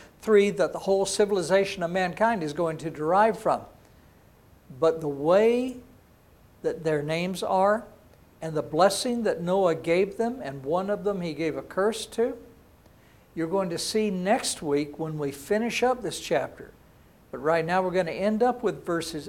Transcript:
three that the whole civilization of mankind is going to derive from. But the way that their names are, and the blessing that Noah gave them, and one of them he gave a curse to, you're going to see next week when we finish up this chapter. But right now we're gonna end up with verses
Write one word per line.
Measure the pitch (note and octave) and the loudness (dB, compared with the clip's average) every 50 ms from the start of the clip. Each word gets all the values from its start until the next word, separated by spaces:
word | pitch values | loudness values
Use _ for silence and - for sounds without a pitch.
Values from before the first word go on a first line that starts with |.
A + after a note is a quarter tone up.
| - - _ - | -20 -20 _ -8
three | - A3 G#3+ G3+ G3+ G3+ | 0 4 6 6 6 6
that | F3+ - E3+ D3+ - | 4 2 0 0 -2
the | D#3+ | -2
whole | - F#3+ G3 G3 G3 | 0 2 2 2 2
civilization | F#3+ - - G#3 G3 G#3 F#3 E3 D3 F#3 G3 G3 G3 - F#3 E3+ | 0 2 2 2 2 2 0 2 4 4 4 4 2 -2 -4 -4
of | E3+ | -2
mankind | F3 F#3+ F#3 F3 D#3+ - G#3+ A3+ A#3 G3 D#3 | 0 0 0 0 0 2 2 2 2 0 -2
is | D3 C#3+ | -4 -2
going | F3 E3+ D#3+ D#3+ D3+ | -2 -2 -2 -2 -4
to | D#3 E3 | -6 -8
derive | C#3 C#3+ D3+ D#3+ F3+ G3 G#3+ A3+ G#3+ A3 | -6 -4 -2 2 4 4 4 4 4 2
from. | - F3 C3 A2 - - - - - - - - - - - _ _ - _ _ _ - - - _ - C3 B2+ | 2 0 0 0 -2 -8 -20 -20 -20 -20 -20 -20 -20 -20 -20 _ _ -20 _ _ _ -20 -20 -20 _ -18 -6 0
But | D#3+ D#3+ D#3+ E3 | 2 2 2 2
the | D#3 D3 | -2 -4
way | C#3+ C#3 C#3+ D#3+ F3+ G3+ A3 A#3 A#3+ B3 B3+ C4 B3 - - - - - _ _ _ _ _ _ _ _ _ - _ - - | -4 -2 2 4 4 6 6 6 4 2 0 -4 -6 -10 -16 -20 -20 -20 _ _ _ _ _ _ _ _ _ -20 _ -6 -4
that | D#3+ - F3 D#3 | -4 -4 -2 -2
their | D#3+ D#3 D3 | 0 0 0
names | D3 D3+ D#3+ E3+ F3 F#3 F#3 F3 - | 0 -2 -2 -2 -2 -4 -4 -4 -4
are, | - F#3+ F#3 F#3+ G3+ G#3 A#3 - - - - - - - - - _ - - | 0 2 2 4 4 2 2 -2 -8 -20 -20 -20 -20 -20 -20 -20 _ -16 -10
and | D#3+ D#3+ D3+ | -8 -6 -4
the | D3+ - | -4 -4
blessing | - D#3+ D3+ F#3 G3+ G3+ - - B3+ A#3+ A#3+ A3 | -2 2 4 4 4 4 2 -2 -2 -2 0 0
that | G3 - E3 | 0 -2 -2
Noah | F3 F3 F#3 G3 F#3+ E3+ E3 | -2 0 2 2 4 2 2
gave | C#3+ B2 E3 E3+ F#3 G#3 G3 - | 0 0 0 2 2 2 0 0
them, | - A3+ A#3 B3+ C4 D3 | -2 -2 -2 -4 -6 -8
and | C#3 C#3 C#3 C3 | -10 -10 -8 -4
one | C#3 E3 F3+ F#3+ G3+ | -2 -2 -2 0 -2
of | G#3 F#3 F3 | -4 -2 -2
them | G#3 G3+ F#3 | -2 -2 -2
he | F3 E3+ D3 | -4 -4 -4
gave | C#3 E3 D#3 C3+ | -2 -2 -2 -2
a | C3+ C3+ | -4 -8
curse | - - F#3 G3 A3 A3 - - | -6 -2 0 0 0 0 -2 -8
to, | - - - A3+ C4 C#4 - - - - - - _ _ _ - - - - - - - - _ _ - | -8 -2 -2 -2 -2 -2 -6 -14 -20 -20 -20 -20 _ _ _ -20 -20 -20 -20 -20 -20 -20 -20 _ _ -6
you're | E3 D#3+ | -6 -4
going | D#3+ F#3 G3 F#3+ F3 | -2 0 -2 -2 -2
to | E3+ D#3+ | -4 -6
see | - - - A3 G#3+ G#3 | -4 -2 0 0 0 0
next | F#3+ F#3 F3+ F#3+ A3+ C4+ - - - - F3+ | 0 -2 0 2 0 0 0 -4 -6 -4 -2
week | D3 C#3+ C#3+ D3+ D3 - - | 0 0 0 0 -2 -6 -8
when | D#3+ D#3 D#3 | -6 -6 -4
we | D3+ D3 C#3 | -4 -4 -6
finish | C#3 - - - G3+ G#3+ A#3 A#3 A3 - A#3+ | -6 -6 -4 -2 0 0 0 0 -2 0 2
up | B3+ B3+ B3 G#3 | 0 0 0 -4
this | E3 - - | -8 -8 -6
chapter. | - - E3+ C#3 B2+ - - - - - - - - - - - - - _ _ _ _ | -4 0 0 0 0 -2 -10 -14 -18 -20 -20 -20 -20 -20 -20 -20 -20 -20 _ _ _ _
But | - B2 | -10 -4
right | C3 D#3 E3 E3 D#3+ | 0 2 2 2 2
now | E3 F3+ F#3+ F#3 | 2 2 2 2
we're | F#3 E3+ | 2 2
gonna | F#3 F3+ E3 | 0 0 0
end | C3 A#2 F#3+ G#3+ G#3+ G#3+ A#3+ | -2 -2 0 0 2 2 2
up | B3+ A#3+ A#3+ - | 2 2 0 -2
with | G3 E3 D3 - | -2 -2 -2 -4
verses | - E3+ E3 D#3+ - - D3+ C#3+ | -4 -2 -2 -2 -4 -8 -10 -10